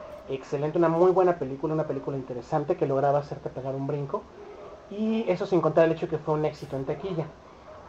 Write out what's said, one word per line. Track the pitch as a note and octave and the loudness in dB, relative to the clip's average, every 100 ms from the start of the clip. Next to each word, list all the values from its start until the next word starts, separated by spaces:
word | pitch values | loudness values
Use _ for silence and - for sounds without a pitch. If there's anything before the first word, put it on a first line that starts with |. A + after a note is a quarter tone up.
| - - - | -16 -14 -8
excelente, | C3 - D3 D3+ D#3+ | -8 -4 -4 0 2
una | E3 | 4
muy | E3 F#3 | 6 6
buena | F3+ F3+ F3 | 6 4 4
película, | C3+ C3+ D#3+ | -2 -4 -2
una | D#3 D3+ | 0 -2
película | C3+ C#3 C#3 | -4 -4 -6
interesante | B2+ B2 A#2 D3+ D3 F3 | -6 -8 -4 -2 0 0
que | D3 | 2
lograba | C3+ C#3+ C#3+ | 2 4 2
hacerte | C#3+ D3 B2 | 0 -8 -10
pegar | - C3 | -8 -6
un | C3+ C#3 | -4 -2
brinco, | D3 C#3 D#4+ - - - - - - - | -2 -4 -6 -8 -18 -18 -16 -16 -18 -10
y | G3+ A3 A3 G3+ | -2 0 0 2
eso | F3+ G3+ | 0 2
sin | F3 | 2
contar | D#3 D#3+ E3 | 4 6 4
el | |
hecho | D#3+ E3+ | 4 -2
que | D3+ | -4
fue | - | 0
un | D3+ | 0
éxito | D#3 - - C3+ | 0 -4 -6 -6
en | |
taquilla. | C3+ D3 G3 E3 - - - - - - | -4 -6 -4 -4 -6 -8 -20 -20 -20 -18